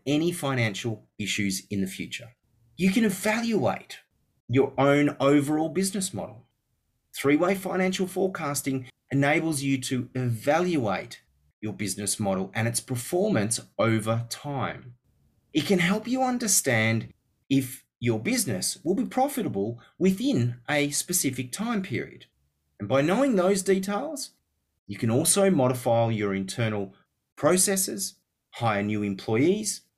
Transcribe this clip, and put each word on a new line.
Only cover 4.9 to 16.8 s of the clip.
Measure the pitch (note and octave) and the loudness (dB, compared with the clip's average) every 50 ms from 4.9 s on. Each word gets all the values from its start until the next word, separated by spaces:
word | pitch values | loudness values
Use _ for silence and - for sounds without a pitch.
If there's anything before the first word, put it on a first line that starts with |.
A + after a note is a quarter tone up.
| C#3+ D3 D3 C#3+ - - | 6 4 4 2 2 2
overall | C3+ C#3 D3 D3 C#3 D3 D#3 D3+ D#3+ | 4 4 4 4 4 2 0 -2 -2
business | D#3 C#3+ F#3 F#3+ F#3+ - G3+ F#3+ - - | -2 -2 -2 -2 -2 -2 -4 -6 -6 -6
model. | F#2 D#2+ - A2 A#2+ - _ _ _ _ _ _ _ _ _ _ _ _ _ - | -8 -10 -10 -12 -18 -20 _ _ _ _ _ _ _ _ _ _ _ _ _ -8
Three-way | - - C#3 D3 D3+ F3 F#3 G3 | -2 2 2 4 4 4 2 0
financial | F#3+ F#3+ F3+ F3 F#3 F#3 F#3 F#3 - F#3 | -2 -2 -4 -2 0 0 0 0 -2 -4
forecasting | F3+ - F#3 G3 F#3+ F#3+ E3+ D#3 C#3+ C#3+ - - C#3 C3+ B2+ B2 - - _ _ - | -4 -2 -2 -2 -2 -2 -4 -6 -4 -4 -4 -4 -4 -4 -4 -6 -10 -20 _ _ -2
enables | C#3 C#3 C#3 C#3+ D#3 E3+ D#3+ D#3+ D3+ C3+ | 0 2 2 4 2 2 0 -2 -2 -2
you | C#3 C3+ C3+ B2+ | 0 0 0 0
to | B2+ - C3+ B2 B2 - - | -2 -2 -4 -4 -4 -4 -6
evaluate | B2+ B2+ B2 A#2 G#2+ - C#3 D3+ E3+ F3+ F3+ E3+ C#3 A2+ G2+ F2+ - - - - - _ _ _ _ _ _ _ - | -4 -2 -2 -2 -2 2 2 2 2 2 2 0 0 0 0 -2 -4 -6 -10 -16 -20 _ _ _ _ _ _ _ -10
your | G#2 G#2+ F#2+ | -8 -8 -6
business | F#2 G#2+ F#2+ - G2+ G#2 F#2+ - - | -4 -6 -6 -4 -4 -4 -4 -2 -2
model | G#2 G2 F#2+ F#2+ F#2+ F#2+ - | 0 0 0 -2 -2 -4 -2
and | A2+ A2 | -2 0
its | A#2 A#2+ - | 0 -2 -4
performance | - - B2+ A#2+ - - F3+ F3 G3+ G#3+ F3+ A2 G2+ A2 - - - - _ - | -4 -4 -6 -6 -4 -2 0 0 2 2 2 2 2 0 -2 -4 -6 -8 _ 0
over | A2 A2+ A2+ A2 G2 A2 A2+ A#2 A#2 - | 2 2 2 2 2 0 -2 -2 -2 -6
time. | - - - D3 C#3 C3 G2 E2 - - - - - _ _ _ _ _ _ _ _ _ _ _ | -10 -10 -8 -8 -6 -4 -4 -4 -6 -10 -14 -20 -20 _ _ _ _ _ _ _ _ _ _ _
It | - D#3 - | -2 -2 2
can | - G3+ F3 | 2 2 2
help | E3+ F3+ G#3 A3 A3 | 4 2 2 0 0
you | A#3 B3+ C4 | -2 0 0
understand | C4 B3+ B3 A#3+ A#3+ G3+ - - - C3+ A#2+ A2 | 0 0 0 0 0 0 0 2 2 2 2 4